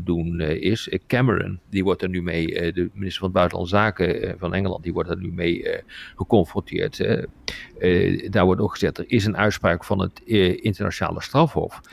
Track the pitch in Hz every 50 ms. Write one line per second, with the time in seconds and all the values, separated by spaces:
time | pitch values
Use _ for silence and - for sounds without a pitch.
0 | 85 90 85 85 82 85 85 85 80 76 80 - - 92 110 113 - - - -
1 | - - - 120 131 127 101 92 95 95 95 92 - - - 98 92 95 90 -
2 | - 92 90 90 87 87 82 85 82 82 - 87 85 85 82 92 87 - - 101
3 | 98 92 - - 98 92 92 95 90 90 90 90 90 87 98 104 107 110 101 -
4 | 90 85 85 - - 98 87 90 90 85 90 95 98 95 87 - 82 87 87 87
5 | 85 87 85 92 92 87 87 87 87 85 80 - - - 85 87 - - - -
6 | - - - - - - - 104 85 - - 101 - - - - 92 - - -
7 | 101 - - - - - - - - - - - - - - - - 90 90 90
8 | 95 92 95 - - 98 98 107 92 92 92 98 104 98 - - - 80 - -
9 | - - - 113 98 107 95 85 104 107 98 - - 95 85 90 - - 104 95
10 | 92 92 - - - - 113 104 92 90 92 - - 110 98 - 104 92 - -
11 | 92 80 87 90 - - - 139 170 156 - - - - - - - -